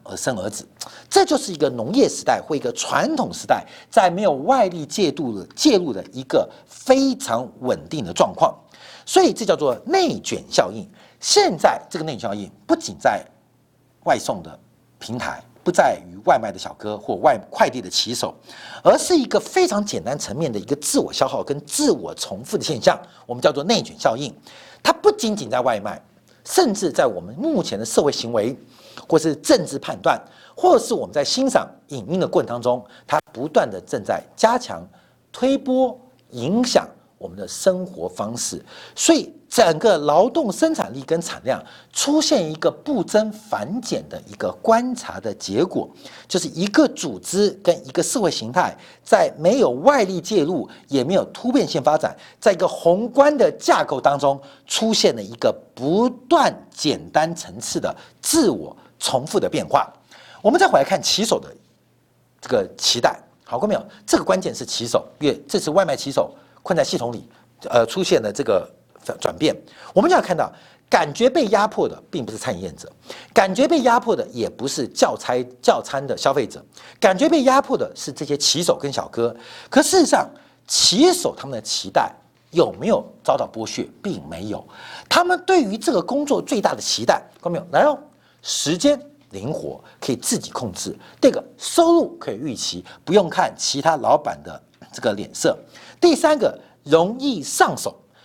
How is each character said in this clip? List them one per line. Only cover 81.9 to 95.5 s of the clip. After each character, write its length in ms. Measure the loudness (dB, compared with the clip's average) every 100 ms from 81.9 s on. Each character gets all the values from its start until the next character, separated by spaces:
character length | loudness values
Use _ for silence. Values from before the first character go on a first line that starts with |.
| 0 0 -4 _ _ _
有 220 | 0 0 0
没 80 | 0
有 120 | 0 0 -8
遭 140 | -2 0
到 100 | -2
剥 180 | -6
削？ 240 | -8 -6 -8 -8
并 180 | -8 -8 -10
没 180 | -12 -10
有。 200 | -10 -12 -20 -20 -14 -2
他 140 | 0
们 180 | 2 0 2
对 160 | 2
于 160 | 2 -2
这 140 | -2
个 100 | 0
工 240 | 0 -4 -2
作 160 | -2
最 180 | -2 0
大 140 | 0
的 60 | -2
期 240 | -6 -4
待， 180 | 2 0 0 _
看 40 |
到 60 | -6
没 80 | -6
有？ 80 | 0
来 120 | 2
哦， 140 | 4 2 -6 _ _ _
时 340 | -8 -4 -2 0
间 240 | 2 0 -4 _ _
灵 220 | -12 -8
活， 280 | -8 -8 -12 -18 -12
可 100 | -6
以 60 | -4
自 200 | -2 -4
己 140 | -4
控 220 | -8 -8
制。 260 | -8 -10 -12 -16 2
第 80 | 2
二 20 |
个， 140 | 2 -6 -12
收 360 | -4 2 4
入 240 | 4 2 -6
可 140 | -10
以 20 |
预 220 | -8 -8 -8
期， 280 | -8 -8 -12 -14
不 80 | 0
用 180 | 2 2
看 240 | 0 -2 -2
其 240 | -6 -2
他 160 | 0 0
老 200 | 2 2
板 180 | 0 -10
的 180 | -12 -18 _ _ -20
这 80 | -6
个 120 | -4
脸 200 | -2 -6
色。 240 | -2 0